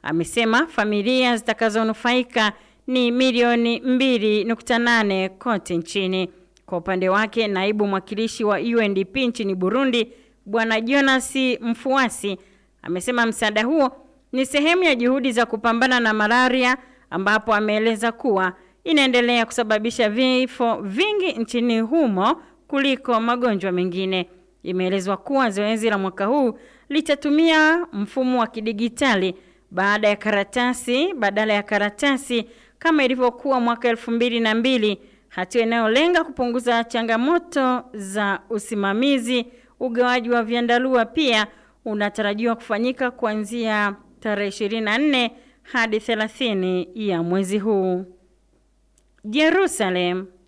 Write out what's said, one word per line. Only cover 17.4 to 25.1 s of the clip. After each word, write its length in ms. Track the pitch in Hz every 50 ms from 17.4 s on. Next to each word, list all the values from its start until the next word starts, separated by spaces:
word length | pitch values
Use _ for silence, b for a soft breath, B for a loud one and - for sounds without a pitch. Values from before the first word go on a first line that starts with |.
| - 233 214
ameeleza 560 | 208 214 208 208 214 220 233 226 208 233 233
kuwa 420 | 226 - - 269 202 190 185 185 185 b b b b b b
inaendelea 640 | 349 320 294 269 262 240 247 240 240 240 240 226
kusababisha 640 | 226 - - 233 214 220 214 214 233 - - 240 214
vifo 680 | 208 233 262 254 254 254 254 247 - - 247 233 220 -
vingi 500 | - 196 190 247 381 427 427 415 370 359
nchini 480 | - 226 233 - - 240 233 247 226 220
humo 640 | 226 220 277 339 311 233 202 180 196 233 330 330 B B B B _
kuliko 520 | _ 294 277 277 277 262 262 - - 240 220
magonjwa 520 | 226 233 240 247 240 247 208 196 180 196
mengine. 580 | 180 180 185 185 170 185 190 190 190 185 175 b b b b b _ _ -
Imeelezwa 540 | 170 180 185 185 185 190 196 180 196